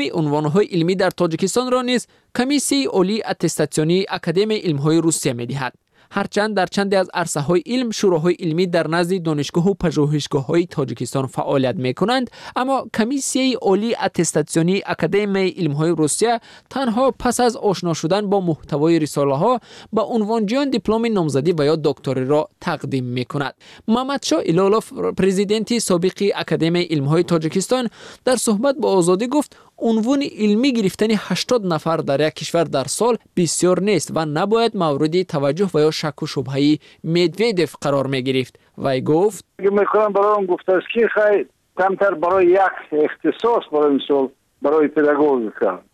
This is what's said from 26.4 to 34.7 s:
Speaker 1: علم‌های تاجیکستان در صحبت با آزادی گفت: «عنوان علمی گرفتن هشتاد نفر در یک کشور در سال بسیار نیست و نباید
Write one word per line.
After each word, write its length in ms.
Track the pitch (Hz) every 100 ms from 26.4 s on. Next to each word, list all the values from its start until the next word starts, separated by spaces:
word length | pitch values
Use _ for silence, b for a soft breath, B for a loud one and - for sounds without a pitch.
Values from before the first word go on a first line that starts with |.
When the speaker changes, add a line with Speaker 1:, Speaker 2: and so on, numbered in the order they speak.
| 165 160 160 175
Speaker 1:
علم‌های 400 | 175 160 135 165
تاجیکستان 680 | 175 165 156 175 180 254 233 B B B -
در 100 | 254
صحبت 400 | - 202 190 196
با 180 | 202
آزادی 340 | 196 170 185 240
گفت: 300 | 294 - b b -
«عنوان 440 | 233 220 220 277 277 -
علمی 340 | 208 208 277
گرفتن 340 | 240 190 - 220
هشتاد 560 | 214 - 180 - 247 190
نفر 320 | 156 165 160
در 300 | 143 139 156
یک 60 |
کشور 300 | - 156 170
در 200 | 156 147
سال 340 | 131 - 226 233 _ -
بسیار 440 | 170 - 175 180
نیست 300 | 202 185 - 143
و 100 | 156
نباید 520 | 147 196 226 233